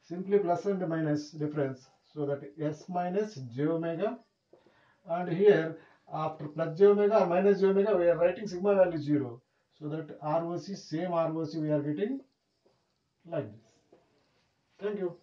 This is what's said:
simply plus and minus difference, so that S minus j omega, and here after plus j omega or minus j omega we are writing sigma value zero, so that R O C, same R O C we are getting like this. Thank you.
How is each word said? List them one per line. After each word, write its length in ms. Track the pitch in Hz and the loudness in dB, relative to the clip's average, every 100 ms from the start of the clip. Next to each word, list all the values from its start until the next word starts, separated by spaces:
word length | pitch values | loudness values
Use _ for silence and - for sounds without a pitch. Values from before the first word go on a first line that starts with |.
simply 380 | _ 175 190 202 | _ -12 0 2
plus 260 | 175 175 202 | 2 0 -2
and 220 | 185 170 | -4 -2
minus 440 | 165 156 147 - | -2 0 -2 -4
difference, 580 | 156 147 151 135 131 _ _ _ | -8 -6 -2 -4 -4 _ _ _
so 120 | 147 139 | -8 -4
that 160 | 139 147 160 | -6 -8 -8
S 260 | 151 151 - | -6 -6 -8
minus 480 | 180 180 190 214 - 123 120 | -4 -2 -2 -4 -8 -12 -4
j 100 | 151 | -2
omega, 520 | 165 165 165 208 247 _ _ _ _ _ _ _ _ - | -2 -4 -4 -4 -6 _ _ _ _ _ _ _ _ -6
and 200 | 170 175 | -4 -2
here 480 | 165 208 160 160 - - _ _ | 4 6 6 2 -8 -18 _ _
after 340 | 156 160 - 151 | -6 -6 -6 -10
plus 300 | 160 160 156 | -4 -4 6
j 80 | 202 | 6
omega 380 | 202 202 220 | 6 4 4
or 40 | 180 | 4
minus 320 | 175 196 190 | 4 4 4
j 80 | 196 | 4
omega 300 | 196 202 185 | 4 2 4
we 100 | 175 | 4
are 100 | 160 | 4
writing 300 | 175 185 202 | 2 0 -8
sigma 280 | 175 202 196 | -4 2 4
value 220 | 175 160 | 4 2
zero, 440 | 139 143 123 120 _ _ _ _ | 0 0 0 -10 _ _ _ _
so 120 | 151 | -10
that 280 | 156 151 143 | -8 -10 -10
R 240 | 151 160 170 | -2 -2 -2
O 120 | 170 | -6
C, 180 | 170 190 | -8 -12
same 380 | - 156 180 | -8 -6 -2
R 180 | 170 160 160 | 0 0 -2
O 80 | 156 | -6
C 140 | 160 | -4
we 120 | 151 | -2
are 100 | 151 | -2
getting 400 | 143 151 214 269 - _ _ _ _ _ _ _ _ _ 165 | -2 -4 -4 -6 -12 _ _ _ _ _ _ _ _ _ -8
like 260 | 165 110 | -8 -8
this. 480 | 107 _ _ _ _ _ _ _ _ _ _ _ _ | -14 _ _ _ _ _ _ _ _ _ _ _ _
Thank 200 | 202 202 | -8 -4
you. 180 | 180 - | -6 -8